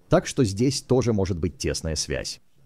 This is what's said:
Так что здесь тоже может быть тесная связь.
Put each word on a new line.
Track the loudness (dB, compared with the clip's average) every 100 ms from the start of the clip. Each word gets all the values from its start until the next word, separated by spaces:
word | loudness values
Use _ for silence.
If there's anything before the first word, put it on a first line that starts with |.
| 2
Так | 2 2
что | 0
здесь | 0 2 0 0
тоже | 0 2 2
может | 0 0 0
быть | -4 -2
тесная | -4 -4 -4 -4
связь. | -4 -6 -6 -12 _ _